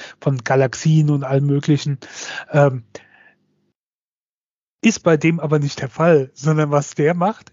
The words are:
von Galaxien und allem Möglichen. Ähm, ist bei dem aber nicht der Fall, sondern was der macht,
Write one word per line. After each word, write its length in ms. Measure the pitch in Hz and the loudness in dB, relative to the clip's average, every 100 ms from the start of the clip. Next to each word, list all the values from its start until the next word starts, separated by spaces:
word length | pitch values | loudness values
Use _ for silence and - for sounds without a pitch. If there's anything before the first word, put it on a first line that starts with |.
| - - | -20 -6
von 180 | 143 131 | -4 -2
Galaxien 720 | - 135 131 - 156 156 151 | 0 0 0 0 2 2 2
und 140 | 143 | 0
allem 220 | 139 139 143 | 0 0 0
Möglichen. 520 | 139 156 147 147 139 - - - - - | 0 0 0 0 -8 -12 -18 -14 -14 -4
Ähm, 340 | 147 143 127 - - _ _ _ _ _ _ _ _ _ _ _ _ _ _ _ _ _ - | 2 2 0 -12 -20 _ _ _ _ _ _ _ _ _ _ _ _ _ _ _ _ _ 0
ist 200 | 226 - | 0 2
bei 160 | 175 151 | 2 2
dem 240 | 156 165 | 2 -2
aber 180 | 151 151 | -2 -2
nicht 220 | 143 - | -2 -6
der 80 | 131 | -10
Fall, 420 | - 165 151 131 | -2 4 4 2
sondern 360 | - 147 156 147 | -6 -2 0 0
was 240 | 143 143 | 0 -2
der 200 | - 147 | -2 -2
macht, 380 | 175 190 220 - | 0 -2 -4 -16